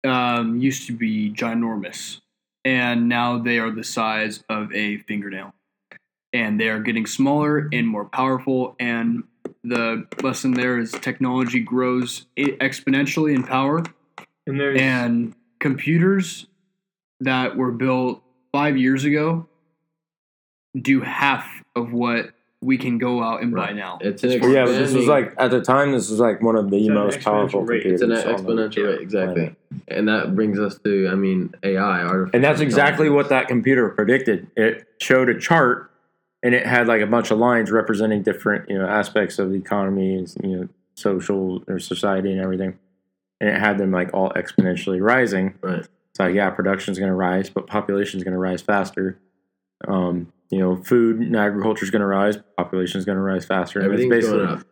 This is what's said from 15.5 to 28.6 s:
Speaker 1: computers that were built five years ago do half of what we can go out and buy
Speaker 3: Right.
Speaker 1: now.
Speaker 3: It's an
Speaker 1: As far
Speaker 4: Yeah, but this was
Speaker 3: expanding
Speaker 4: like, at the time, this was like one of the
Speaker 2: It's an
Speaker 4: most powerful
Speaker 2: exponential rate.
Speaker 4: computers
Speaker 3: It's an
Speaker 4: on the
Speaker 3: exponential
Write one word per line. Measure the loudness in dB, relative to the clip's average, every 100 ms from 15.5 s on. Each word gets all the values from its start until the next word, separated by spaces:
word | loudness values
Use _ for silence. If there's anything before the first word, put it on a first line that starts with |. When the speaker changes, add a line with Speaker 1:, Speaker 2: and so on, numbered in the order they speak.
| _
Speaker 1:
computers | -4 -2 0 2 4 2 -2 -10 -18 _ _ _ _ _ _ _
that | -2 0 -2 -2
were | -4
built | -2 0 0 -2 -6 _ _ _
five | -2 0 2
years | 2 2 2
ago | 2 0 -2 -6 _ _ _ _ _ _ _ _ _ _ _ _ -6
do | 0 0
half | 0 0 0 0 -6 -18 _
of | -8 -4
what | -2 0 -2 -4 _ _ _ -2
we | 0
can | 0 0
go | 0 0
out | -2 -2
and | -2
buy | -2 -4
Speaker 3:
Right. | -6
Speaker 1:
now. | -10 -6
Speaker 3:
It's | -6 -2
an | 0
Speaker 1:
As | 2
far | 6
Speaker 4:
Yeah, | 6 4
but |
this | 2 2
was | 2 4
Speaker 3:
expanding | 4 2
Speaker 4:
like, | 0
at | 2
the | 2
time, | 4 2 4
this | 0 0
was | 2
like | 2 4
one | 2 2
of | 2
the | 2
Speaker 2:
It's | 4
an | 4
Speaker 4:
most | 2 0
powerful | 0 2 2 0
Speaker 2:
exponential | 0
rate. | 0
Speaker 4:
computers | 0 2
Speaker 3:
It's | 2 2 0
an | -2
Speaker 4:
on | 0
the |
Speaker 3:
exponential | 0